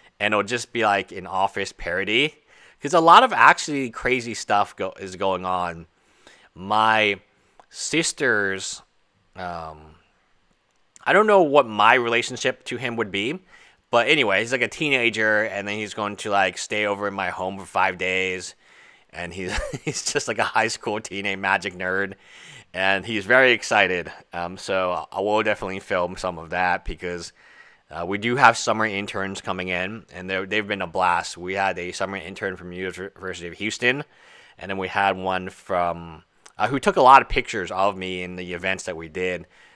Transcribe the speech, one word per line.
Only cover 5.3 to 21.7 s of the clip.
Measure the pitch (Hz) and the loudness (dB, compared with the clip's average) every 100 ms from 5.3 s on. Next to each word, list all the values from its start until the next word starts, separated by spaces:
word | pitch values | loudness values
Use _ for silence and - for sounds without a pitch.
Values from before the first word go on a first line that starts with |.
| 92 | -2
on. | 92 92 87 85 82 _ _ _ - - _ | -2 -2 -4 -8 -16 _ _ _ -20 -20 _
My | - 95 107 110 110 107 98 - _ _ _ _ | -14 -2 2 4 4 2 0 -8 _ _ _ _
sister's, | - - 156 165 - 135 110 98 95 - - - _ _ _ _ - | -12 -4 -2 -2 -2 0 2 0 -4 -8 -12 -16 _ _ _ _ -14
um, | 90 85 80 78 78 78 _ _ _ _ _ _ _ _ _ - | -10 -10 -12 -16 -20 -20 _ _ _ _ _ _ _ _ _ -6
I | - | 2
don't | 165 214 | 4 6
know | 202 | 6
what | 160 143 123 | 6 6 4
my | 107 107 | 6 6
relationship | 127 117 117 117 123 135 - | 6 4 0 0 -4 -4 -4
to | - 120 | -6 -8
him | 127 117 | -4 -2
would | 110 | -2
be. | 98 107 180 - - - _ _ | -2 -4 -4 -10 -20 -20 _ _
But | 120 120 | 2 4
anyway, | 156 113 95 | 4 4 2
he's, | 117 | 2
like, | 127 | 0
a | 117 | -2
teenager, | - 156 135 117 107 107 107 | -2 0 2 2 2 2 2
and | 110 98 101 | 0 -4 -6
then | 104 | -6
he's | 107 | -6
going | 104 104 101 | -6 -6 -6
to, | 110 | -2
like, | 101 95 92 | 2 2 0
stay | - 107 104 | -6 -2 -2
over | 101 101 | -2 -4
in | |
my | 98 92 | -4 -4
home | 85 92 98 | -4 -6 -6
for | |
five | 92 95 95 92 | -6 0 0 0
days. | 92 92 92 92 87 - _ - - - _ | -2 -2 -2 -4 -8 -16 _ -20 -20 -20 _
And | 76 87 | -12 -12
he's, | 87 92 - 587 | -8 -6 -6 -6
<laughs> | 135 | -8
he's | - - - | -8 -6 -4
just, | 147 - | -4 -4
like, | 110 | -2
a | |
high | 104 117 113 | -2 0 -2
school | - - 107 | -2 -6 -6
teenage | 110 101 101 95 | -6 -6 -6 -4
magic | 98 98 95 | 0 0 -2